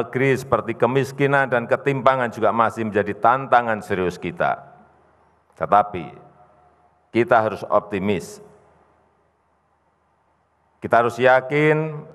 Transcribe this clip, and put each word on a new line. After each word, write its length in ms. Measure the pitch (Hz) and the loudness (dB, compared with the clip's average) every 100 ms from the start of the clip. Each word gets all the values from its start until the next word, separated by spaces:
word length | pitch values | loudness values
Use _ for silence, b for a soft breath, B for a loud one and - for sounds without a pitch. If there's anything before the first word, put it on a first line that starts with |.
negeri 320 | 120 127 135 127 | -2 -2 0 0
seperti 400 | - 123 113 113 | 0 -2 -2 0
kemiskinan 720 | 120 135 131 139 139 139 131 | 0 2 -2 -2 0 2 0
dan 160 | 120 | -2
ketimpangan 640 | 113 123 - 135 123 131 120 | 0 -2 0 2 2 2 -2
juga 240 | 107 107 | 0 0
masih 320 | 113 110 113 | 2 0 0
menjadi 320 | 113 101 101 98 | -2 0 -2 0
tantangan 640 | 113 131 131 123 117 107 | 2 2 2 0 2 -4
serius 400 | 95 95 90 90 | -4 -2 -2 -4
kita. 400 | 87 80 71 - - - _ _ _ _ _ _ _ - | -8 -4 -4 -4 -10 -20 _ _ _ _ _ _ _ -10
Tetapi 560 | 80 101 - 90 71 - - _ _ _ _ _ _ _ _ 113 | 2 2 2 -6 -12 -18 -20 _ _ _ _ _ _ _ _ -2
kita 240 | 117 120 | 4 4
harus 240 | 110 95 - | 2 -4 -2
optimis. 720 | 104 - 98 98 95 - - - - _ _ _ _ _ _ _ _ _ _ _ _ _ _ _ _ _ _ _ _ _ _ | -2 0 -4 -2 -2 -6 -16 -20 -20 _ _ _ _ _ _ _ _ _ _ _ _ _ _ _ _ _ _ _ _ _ _
Kita 160 | 98 117 | 0 2
harus 160 | 120 113 | 2 2
yakin 880 | 127 127 131 143 151 156 156 - - | 4 4 2 0 2 2 -2 -8 -16